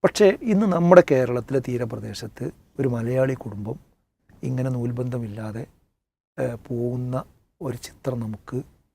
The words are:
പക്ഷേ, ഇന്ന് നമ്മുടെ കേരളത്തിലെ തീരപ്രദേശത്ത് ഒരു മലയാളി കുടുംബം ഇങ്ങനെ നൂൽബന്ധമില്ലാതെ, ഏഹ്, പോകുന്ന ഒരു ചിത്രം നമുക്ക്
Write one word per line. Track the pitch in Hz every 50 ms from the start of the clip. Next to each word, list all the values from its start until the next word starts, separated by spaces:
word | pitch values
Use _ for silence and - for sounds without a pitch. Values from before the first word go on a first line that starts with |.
| -
പക്ഷേ, | 185 - - 214 190 202 -
ഇന്ന് | - 233 208 196 226
നമ്മുടെ | 202 175 170 175 170 185 180 170 -
കേരളത്തിലെ | 143 131 127 120 123 123 113 - 135 135
തീരപ്രദേശത്ത് | 123 - 123 120 123 113 117 110 104 110 101 - - 107 - - 120 - - - _ _ _ -
ഒരു | 135
മലയാളി | 131 120 117 113 117 127 131 131 131 135
കുടുംബം | 127 - 110 101 101 104 104 127 - - _ _ _ _ _ _ _ _ _ - - -
ഇങ്ങനെ | 131 127 127 127 131
നൂൽബന്ധമില്ലാതെ, | 127 123 117 123 120 120 127 123 123 123 117 107 104 107 110 107 107 113 - - _ _ _ _ _ _ _ _ _ _ _ _ _ -
ഏഹ്, | 131 127 120 113 -
പോകുന്ന | - 127 117 120 123 123 123 123 123 127 131 - - _ _ _ _ _ _
ഒരു | - 131 120
ചിത്രം | 120 - - - - _ 131 127 120
നമുക്ക് | 113 107 107 101 _ - - 98 101 - _ _ _ _